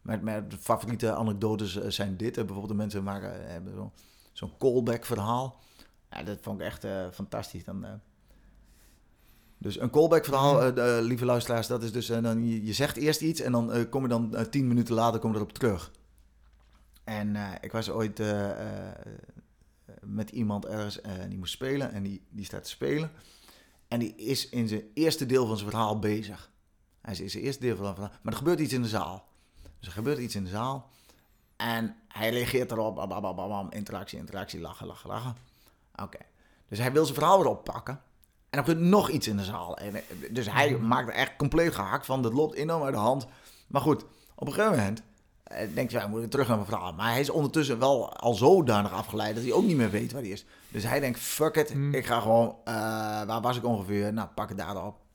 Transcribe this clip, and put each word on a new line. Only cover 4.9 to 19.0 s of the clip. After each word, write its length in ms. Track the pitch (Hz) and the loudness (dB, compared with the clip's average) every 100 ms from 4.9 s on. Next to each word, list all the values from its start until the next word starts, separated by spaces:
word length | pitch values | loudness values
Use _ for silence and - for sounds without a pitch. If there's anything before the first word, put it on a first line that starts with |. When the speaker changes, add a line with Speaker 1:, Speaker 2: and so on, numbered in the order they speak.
| 117 - | -2 -2
Speaker 1:
verhaal. 540 | 110 104 120 131 - _ - - _ _ | -2 0 0 -2 -10 _ -20 -20 _ _
Ja, 120 | - | -12
dat 140 | - 101 | -10 -10
vond 180 | - 101 | -8 -6
ik 60 | - | -8
echt, 180 | - | -8
eh, 220 | 98 95 90 | -6 -6 -6
fantastisch. 520 | - 98 107 110 104 | -10 -8 -8 -8 -12
Dan, 220 | - 95 104 | -10 -10 -10
eh, 60 | 101 _ _ _ - - - _ _ _ _ _ _ _ - _ _ | -14 _ _ _ -20 -20 -20 _ _ _ _ _ _ _ -20 _ _
dus 220 | 104 98 | -8 -4
een 100 | 123 | 2
callback 360 | 147 160 165 151 | 6 8 6 6
verhaal, 360 | 135 143 131 | 4 6 8
Speaker 2:
Hmm. 160 | 127 123 | 6 4
Speaker 1:
eh, 200 | 120 117 | 4 4
eh, 60 | 117 | 2
lieve 200 | 123 123 | 2 2
luisteraars, 420 | 120 113 117 107 | 2 2 -2 0
dat 160 | 123 | -4
is 80 | 113 | -2
dus, 180 | 113 117 | -4 -2
eh, 140 | 117 | 0
dan, 240 | 117 113 117 | 2 2 0
je, 160 | 113 107 | 0 -2
je 80 | |
zegt 240 | 104 139 117 | 0 0 2
eerst 240 | 147 151 | 0 2
iets 200 | 156 160 | 0 0
en 100 | 127 | 0
dan, 200 | 120 113 | 0 2
eh, 160 | 117 117 | 0 0
kom 120 | 135 | 0
je 60 | 131 | 0
dan, 280 | 117 113 113 | 0 0 -2
eh, 80 | 113 | -2
tien 220 | 143 131 | 0 2
minuten 280 | 120 117 110 | 2 2 2
later 240 | 117 113 | 2 2
kom 100 | 117 | 0
je 40 | 107 | -2
erop 180 | 104 | -4
terug. 380 | - 127 92 - - _ _ _ _ _ _ _ _ _ _ | 0 0 0 -6 -18 _ _ _ _ _ _ _ _ _ _
En, 320 | - 107 104 104 | -8 -4 -2 -2
eh, 160 | 101 - | -4 -8
ik 100 | - | -6
was 180 | 113 110 | -4 -2
ooit, 300 | 110 107 101 | -2 -2 -2
eh, 300 | 107 104 101 - 107 101 95 | -2 0 -2 -4 -6 -8 -10
eh, 80 | - | -12